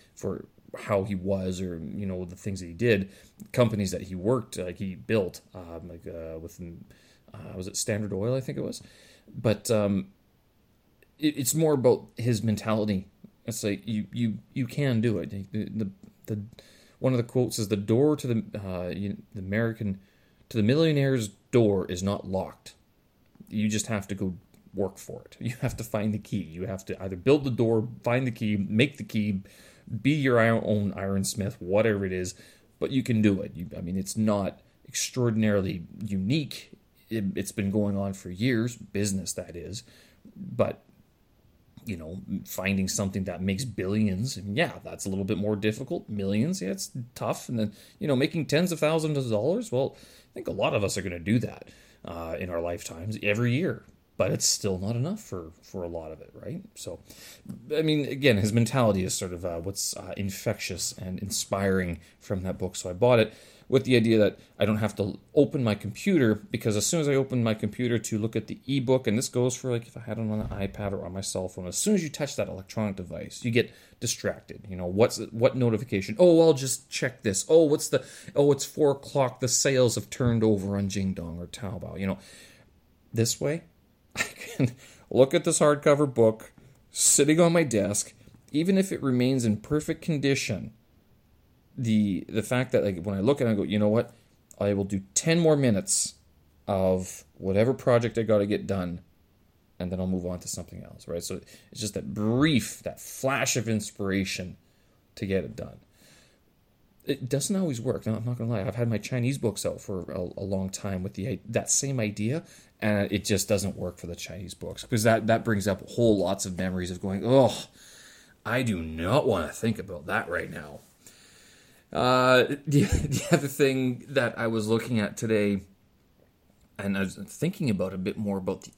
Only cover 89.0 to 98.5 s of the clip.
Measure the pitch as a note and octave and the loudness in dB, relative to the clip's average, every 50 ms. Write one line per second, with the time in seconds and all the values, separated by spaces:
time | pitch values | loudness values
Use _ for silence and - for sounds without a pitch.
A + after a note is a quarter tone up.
89 | - C3+ B2 B2 B2 B2+ C3+ C3 A#2+ A2+ G#2+ G#2+ - - D3 D3+ D3+ - D#3 - | 0 0 2 4 4 2 2 2 2 2 0 0 -2 -2 -2 -2 -2 -2 -6 -4
90 | - - D#3+ C#3+ C3+ C#3 C3+ C3+ - - A2 E2+ - - - _ _ _ _ _ | -4 -2 -2 0 2 2 2 0 0 -2 -4 -6 -6 -10 -14 _ _ _ _ _
91 | _ _ _ _ _ _ _ _ _ _ _ _ _ _ - - B2 A2+ A2 G#2+ | _ _ _ _ _ _ _ _ _ _ _ _ _ _ -8 -4 0 2 4 4
92 | G#2 G2+ F#2 E2 - - - A2 G2+ - B2+ B2 B2+ B2 - A#2+ - G2+ F#2+ E2+ | 4 2 0 -2 -4 -4 -4 -4 -2 0 0 0 0 2 2 2 2 2 0 -2
93 | E2 G#2 G2 F#2+ F#2+ A#2+ C#3+ - C3 A2+ A2 G2 F2 C#2+ G2+ G#2 G#2 G#2 G#2+ A#2 | -4 -4 -2 0 2 2 2 2 2 2 2 2 0 0 2 2 4 4 4 2
94 | A#2+ - - - _ _ _ _ _ - - - G2+ G2+ G2+ G2 G2 G2 G2+ F#2+ | 0 -2 -6 -20 _ _ _ _ _ -14 -6 -2 0 0 2 0 0 -2 -2 -4
95 | F#2+ - - - - D#3+ E3 E3+ E3+ D#3 D#3 C#3+ C#3 B2 G#2+ F#2+ F#2+ - - - | -4 -4 -4 -2 2 4 4 6 6 6 6 6 6 4 4 2 2 0 -2 -2
96 | - - - _ _ _ _ _ _ _ _ _ _ - G2+ F#2+ F#2 F#2 F#2 F#2 | -2 -4 -6 _ _ _ _ _ _ _ _ _ _ 0 2 4 4 4 4 2
97 | F#2 - - - - _ _ - F2+ F#2+ F#2+ G2+ A2+ B2+ C3 - - C#3 A#2+ A#2+ | 0 -4 -10 -16 -18 _ _ -6 -2 2 4 4 4 4 2 2 4 4 4 4
98 | A#2 A2+ - A#2 A2+ G#2 A2 G#2 G2+ G2+ | 4 2 0 0 2 4 4 4 4 2